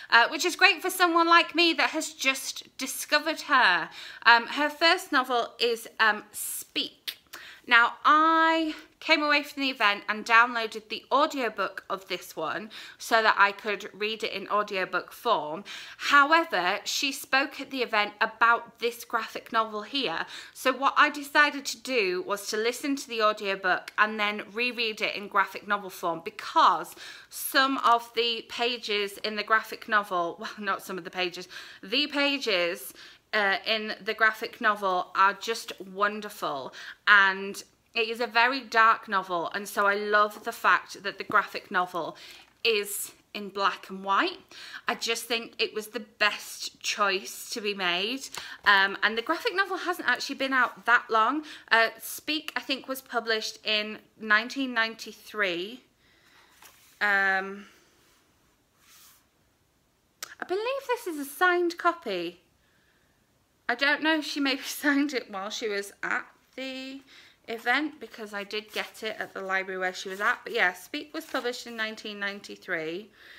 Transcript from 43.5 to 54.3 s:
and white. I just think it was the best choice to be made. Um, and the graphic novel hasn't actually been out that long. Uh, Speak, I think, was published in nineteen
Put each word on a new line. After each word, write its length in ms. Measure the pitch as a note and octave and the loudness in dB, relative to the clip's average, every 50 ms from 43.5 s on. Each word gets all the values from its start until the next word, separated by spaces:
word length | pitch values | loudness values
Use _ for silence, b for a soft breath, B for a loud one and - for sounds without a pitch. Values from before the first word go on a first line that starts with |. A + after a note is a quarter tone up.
| F#3+ G3+ G3 F3+ - - - - | -4 -2 -2 -2 -2 -4 -10 -12
and 140 | F#3+ F#3+ F#3+ | -12 -8 -4
white. 340 | G3 G3 G#3 D4 G4 - - - - B B B B B B B | 0 0 0 0 0 -4 -10 -18 -20 B B B B B B B
I 100 | - A#3 | -6 -4
just 280 | - - A3 A#3 A3+ - | -4 -2 -4 -4 -4 -4
think 300 | - A#3+ A3+ A#3 A3+ - | -4 -6 -6 -6 -8 -6
it 160 | - A3 - - | -6 -6 -4 -4
was 140 | G#3+ G#3 | -8 -10
the 140 | - - A#3 | -10 -10 -12
best 800 | G#3+ - _ - G#3 G#3 - - - - - - - - - - | -12 -10 _ 0 0 0 0 -2 -10 -12 -12 -12 -12 -12 -12 -8
choice 680 | - - - - G#3 G3 F#3+ G3 A3+ - - - - - | -6 -4 -2 0 0 2 0 -2 -4 -8 -12 -12 -12 -10
to 100 | - A#3+ | -8 -6
be 120 | G3+ G#3 G3+ | -4 -4 -4
made. 540 | G3+ F#3+ F3 E3+ F3 G3 A3 C4 C4+ - - B B B B B B B | -2 -2 -2 0 -2 -2 -4 -6 -8 -10 -12 B B B B B B B
Um, 320 | G3 G3+ G3 G3 G3+ G3 - | 4 6 6 6 4 0 0
and 160 | - G#3 A3 | -2 0 0
the 40 | A#3 | -2
graphic 340 | A3+ - E4 E4+ - A#4+ F4 | -2 -2 -2 -2 -2 -2 0
novel 220 | F#4 G4 F4+ F#4+ | 0 -2 0 -2
hasn't 320 | D#4+ - E4+ F4+ - C#4+ - | -4 -2 -4 -4 -2 -2 -2
actually 260 | B3 - - - C4+ | -2 -2 -2 -6 -6
been 160 | - C4+ C4 | -4 -2 0
out 340 | C4+ B3+ A#3+ - - F#3+ - | 2 2 2 0 -2 -4 0
that 200 | A#3 A#3 A#3+ - - | 2 2 2 2 2
long. 340 | A3 A3 A3 A#3 C#4 D#4 D4+ B B B B B | 2 4 4 4 2 -2 -6 B B B B B
Uh, 180 | A3 A3+ A3+ A3 - - | 4 4 4 4 0 -6
Speak, 520 | - - - - - - D4+ D#4 D4+ - - | -14 -14 -14 -10 -6 -4 -4 -4 -6 -8 -10
I 20 | - | -8
think, 300 | - - C4+ A#3+ - - | -6 -6 -6 -6 -6 -10
was 120 | C4+ C4 | -10 -10
published 580 | - - B3 A#3 A3 A3+ A3 A3 A3 - - - - | -8 -6 -6 -4 -2 0 -2 -2 -2 -6 -10 -8 -4
in 340 | A3 G#3+ G#3 G#3+ G#3+ G#3+ - - _ _ - | -2 -2 -2 -2 -4 -10 -14 -16 _ _ -6
nineteen 540 | G#3+ G#3+ | 0 2